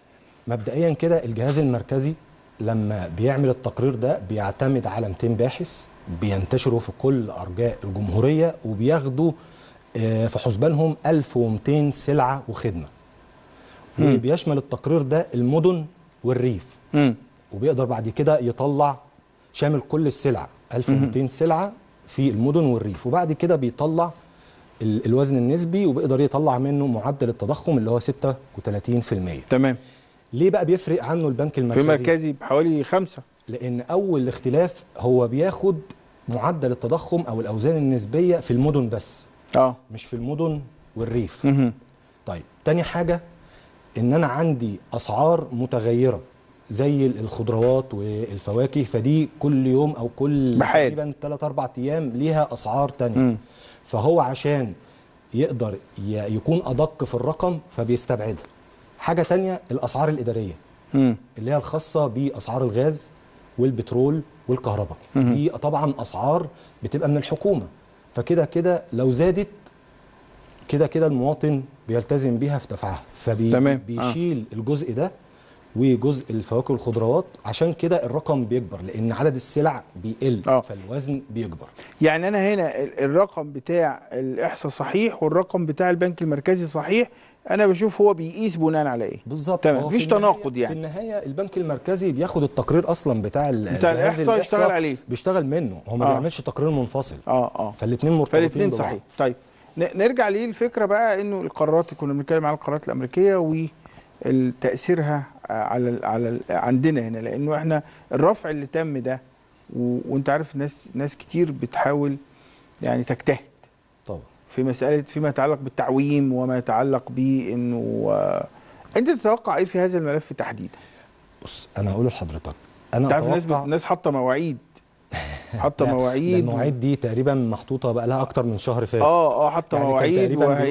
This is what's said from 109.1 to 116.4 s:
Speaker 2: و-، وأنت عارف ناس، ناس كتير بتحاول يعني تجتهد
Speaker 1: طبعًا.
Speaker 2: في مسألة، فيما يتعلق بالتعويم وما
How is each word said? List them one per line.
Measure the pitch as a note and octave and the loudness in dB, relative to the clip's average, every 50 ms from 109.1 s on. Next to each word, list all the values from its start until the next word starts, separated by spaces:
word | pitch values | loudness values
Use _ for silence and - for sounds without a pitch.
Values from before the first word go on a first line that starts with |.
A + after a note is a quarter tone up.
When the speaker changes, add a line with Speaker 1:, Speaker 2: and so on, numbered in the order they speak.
| C3 C3 - - _ _ _ _ _ _ _ - - | -6 -6 -8 -16 _ _ _ _ _ _ _ -12 -6
Speaker 2:
و-، | A#2+ A#2+ B2 B2 B2 - - | -4 -2 -2 -2 -2 -4 -2
وأنت | - C#3 C#3 C#3+ | -2 -2 0 2
عارف | C#3 D#3 D#3+ - - | 0 0 -2 -4 -6
ناس، | C#3 C#3 D3 - - - - - | -6 -6 -6 -8 -12 -18 -12 -8
ناس | B2+ C#3+ C#3+ - - | -6 -6 -6 -8 -10
كتير | - - - E3+ F3 D#3 | -14 -6 0 0 0 0
بتحاول | C#3 C3 B2+ - - - A#2+ C3 D3 D3 C#3+ C#3+ C#3 C#3 - - _ _ - - - - _ _ _ - | 0 -4 -6 -6 -4 -2 0 0 0 0 0 -2 -4 -6 -10 -18 _ _ -20 -20 -20 -20 _ _ _ -6
يعني | - B2 A#2+ B2 B2 | -4 -2 -2 -2 -2
تجتهد | - B2 - - - C3+ - - - _ _ _ _ _ _ _ _ _ _ _ | -2 -4 -2 0 0 0 -2 -4 -12 _ _ _ _ _ _ _ _ _ _ _
Speaker 1:
طبعًا. | - G2 E2 - - _ _ _ _ - | -12 -12 -12 -12 -18 _ _ _ _ -4
Speaker 2:
في | C3 B2+ | -2 -2
مسألة، | C3 A#2+ - C3 C#3 D3+ D3 | -2 -2 0 0 2 2 0
فيما | C#3 - - D3+ D#3 D3 | 0 -4 -4 -2 -2 -2
يتعلق | C3+ C#3+ C3+ D3+ D3+ C#3 | 0 0 0 0 0 -2
بالتعويم | C3+ C3 - - B2 B2+ C3 C3+ C#3+ C#3+ D3 C#3+ C#3 C3+ B2+ | -4 -6 -4 -4 -2 0 2 2 2 2 2 2 2 2 0
وما | B2 | 0